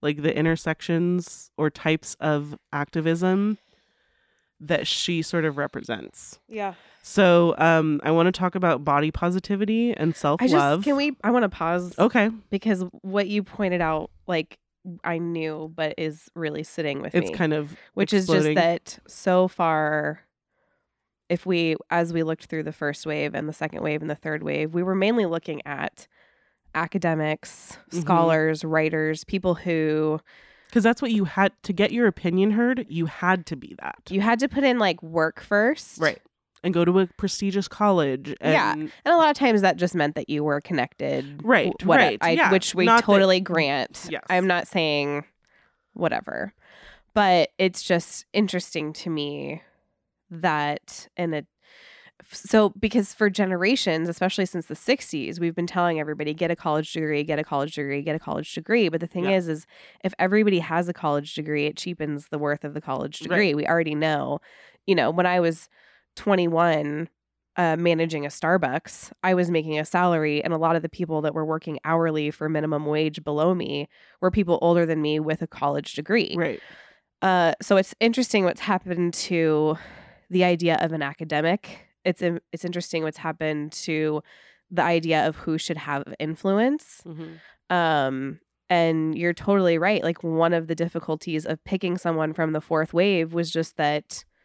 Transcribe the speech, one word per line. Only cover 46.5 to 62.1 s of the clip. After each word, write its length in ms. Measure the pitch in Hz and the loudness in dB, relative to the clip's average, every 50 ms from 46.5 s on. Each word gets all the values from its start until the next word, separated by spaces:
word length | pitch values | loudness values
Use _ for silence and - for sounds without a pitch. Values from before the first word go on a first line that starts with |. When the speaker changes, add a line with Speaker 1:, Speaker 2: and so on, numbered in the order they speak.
| - _ _ _ - - - - - - _ _ | -10 _ _ _ -20 -20 -20 -20 -20 -20 _ _
Speaker 2:
But 380 | - 214 202 190 180 175 147 - _ | 2 2 4 6 6 4 4 2 _
it's 280 | - 190 185 185 - - | 0 0 0 0 -2 -2
just 400 | - 180 170 - - - - - _ | 0 0 0 0 -4 -10 -12 -10 _
interesting 600 | - 208 214 185 - 180 - - - 160 151 151 151 | 0 0 0 0 0 -4 -6 -4 -6 -6 -6 -6 -6
to 160 | - - 175 | -8 -6 -6
me 520 | 160 151 147 143 147 143 139 139 151 160 - _ _ _ _ _ _ _ _ _ _ _ _ - | -4 -4 -4 -6 -6 -8 -10 -10 -10 -12 -14 _ _ _ _ _ _ _ _ _ _ _ _ -18
that 800 | 170 165 175 175 151 151 147 147 147 - _ - - - - - _ | -8 -2 -2 0 0 0 0 -2 -4 -6 _ -16 -18 -18 -18 -14 _
in 180 | - 175 170 156 | -4 -4 -2 -4
a 100 | 147 - _ _ _ _ _ - - - - - - - - _ - - _ | -4 -8 _ _ _ _ _ -20 -20 -20 -20 -20 -20 -20 -20 _ -20 -20 _
f-, 60 | - - | -18 -16
so 320 | - - - 220 208 196 | -4 2 4 4 4 4
because 440 | - - 226 208 - 240 202 - - | 2 0 -2 0 2 2 0 0 -2
for 160 | - 214 202 | 0 0 0
generations, 800 | 185 - 202 190 185 175 185 214 262 - - 190 160 160 165 170 | 2 2 0 0 0 0 2 2 2 2 0 0 0 0 0 -2
especially 380 | 165 - 180 190 - - 190 | -2 -2 -2 -2 0 -2 -2
since 200 | - - 170 - | -2 -4 -6 -8
the 80 | - 151 | -8 -10
sixties, 640 | - - - 277 - - - - 143 127 - 170 170 | -6 -2 -2 -2 -2 -2 -8 -8 -6 -6 -6 -6 -4
we've 140 | 170 170 165 | -4 -4 -2
been 120 | 175 175 | -4 -4
telling 340 | 170 - 180 175 175 165 156 | -4 -2 0 0 0 0 -2
everybody, 340 | 147 151 151 143 151 151 156 | -4 -6 -6 -6 -6 -6 -4
"Get 160 | 156 175 165 | -4 -2 -4
a 60 | 170 | -4
college 360 | - - 165 151 156 151 - | -4 -2 -2 -2 -2 -2 -4
degree, 300 | - 160 156 151 151 147 | -6 -6 -4 -2 -2 -2
get 160 | 151 160 151 147 | -2 -2 -2 -4
a 60 | 156 | -4
college 300 | - 151 139 143 156 - | -4 -2 -4 -4 -4 -6
degree, 280 | 151 143 139 143 143 | -6 -6 -4 -4 -6
get 140 | 143 160 151 | -4 -4 -6
a 20 | 160 | -6
college 360 | - 160 143 143 156 - - | -6 -6 -6 -6 -8 -8 -10
degree." 340 | 170 160 - 226 240 208 160 | -10 -4 0 2 2 2 2
But 120 | 160 165 | 0 -2
the 60 | 175 | -6
thing 180 | - - 180 180 | -6 -6 -4 0
Speaker 1:
Yeah. 120 | 190 190 190 | 2 2 0
Speaker 2:
is, 100 | 175 165 | 0 -2
is 180 | 156 156 - _ _ - - - - _ | -6 -6 -8 _ _ -20 -20 -20 -12 _
if 120 | - 185 - - | -6 -4 -2 0
everybody 400 | 185 190 202 214 214 208 190 170 | 0 2 4 4 4 4 4 2
has 280 | 160 - 160 170 175 175 | 0 0 -2 -2 -2 -2
a 40 | |
college 420 | 170 - - 151 147 147 147 156 - | -4 -4 -2 0 0 0 -2 -4 -8
degree, 320 | 160 147 143 151 147 147 | -8 -6 -4 -2 -2 -2
it 100 | 151 151 | -2 -4
cheapens 520 | - - 180 170 - 156 151 | -6 -8 -8 -8 -6 -6 -6